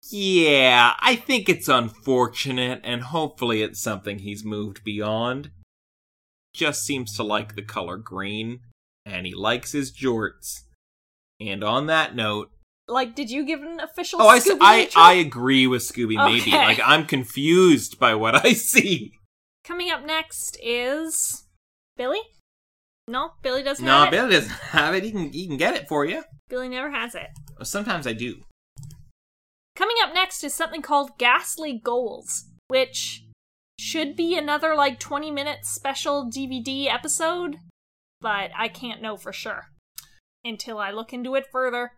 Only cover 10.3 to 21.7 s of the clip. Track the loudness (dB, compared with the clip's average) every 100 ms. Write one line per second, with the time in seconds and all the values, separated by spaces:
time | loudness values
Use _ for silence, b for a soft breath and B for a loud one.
10.3 | -8 -16 -16 _ _ _ _ _ _ _
11.3 | _ -10 -6 -2 -2 0 0 -2 -4 -4
12.3 | -4 -8 _ _ _ -6 -6 -4 -8 -8
13.3 | -6 -6 -6 -8 -12 -12 -10 -8 6 8
14.3 | 8 6 8 8 8 6 10 10 10 2
15.3 | -2 2 4 4 2 -4 -4 -2 2 4
16.3 | 2 2 4 4 4 6 4 4 -4 -4
17.3 | -4 4 6 8 6 2 0 2 2 2
18.3 | 4 4 2 2 0 2 -4 -6 _ _
19.3 | _ _ _ -12 -8 -4 -6 -4 -6 -6
20.3 | -10 -12 -10 -6 -4 -4 -4 -4 -4 -4
21.3 | -6 _ _ _